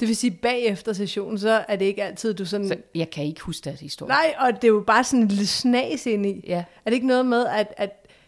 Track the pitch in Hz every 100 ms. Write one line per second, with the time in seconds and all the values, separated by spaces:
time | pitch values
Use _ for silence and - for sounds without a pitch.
0 | 226 220 247 175 233 247 233 196 - 196
1 | 208 - 196 208 214 220 - 202 190 202
2 | 190 190 220 196 180 202 196 - - 165
3 | 160 151 147 156 - 156 143 135 143 -
4 | - 277 320 - 254 202 233 208 208 220
5 | 247 254 214 202 202 - 247 247 262 269
6 | 247 208 202 190 - 175 175 - - 240
7 | 262 254 254 240 247 214 208 - 202 -
8 | _ _